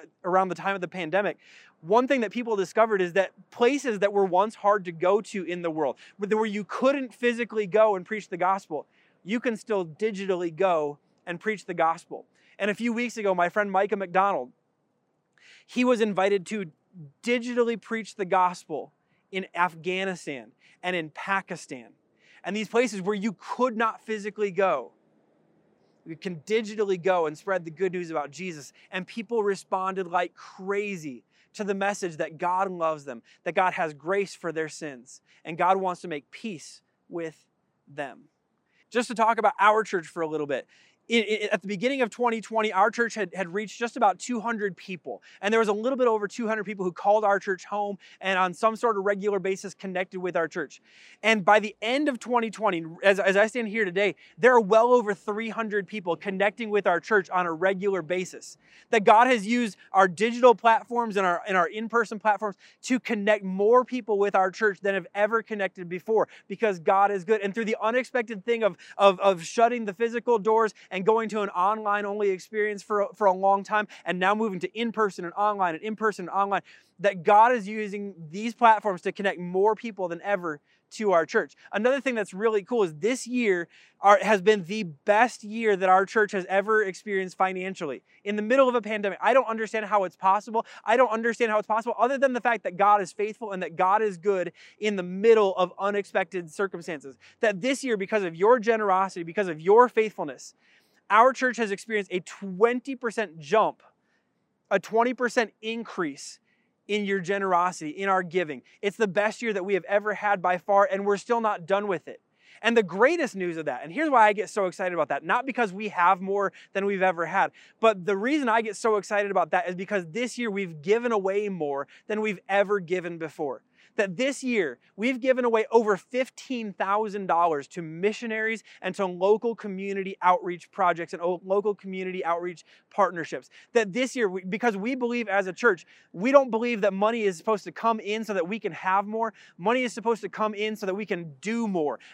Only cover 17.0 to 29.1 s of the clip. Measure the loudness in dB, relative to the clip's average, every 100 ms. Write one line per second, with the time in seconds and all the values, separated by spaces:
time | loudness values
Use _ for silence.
17 | -20 _ -2 -2 0 0 0 -2 -6 -8
18 | -8 -8 0 2 2 -2 -10 -10 -10 _
19 | _ _ _ -10 -6 -2 -2 -2 -6 -4
20 | -4 -6 -10 -12 -14 _ _ _ -6 -4
21 | -6 -10 -4 -4 -4 -12 -12 -16 -18 _
22 | _ _ _ _ -8 -6 -2 0 0 -2
23 | -4 -4 -4 -6 -10 -2 -2 0 -2 -2
24 | -8 -8 -8 -4 -4 0 0 0 -6 _
25 | _ _ _ _ _ _ _ _ _ _
26 | -18 -10 -10 -10 -2 -2 -2 -2 -2 0
27 | 2 2 0 -4 -4 -4 -6 -4 -4 -4
28 | -6 -6 -6 -10 -12 -12 -16 _ _ -10
29 | -8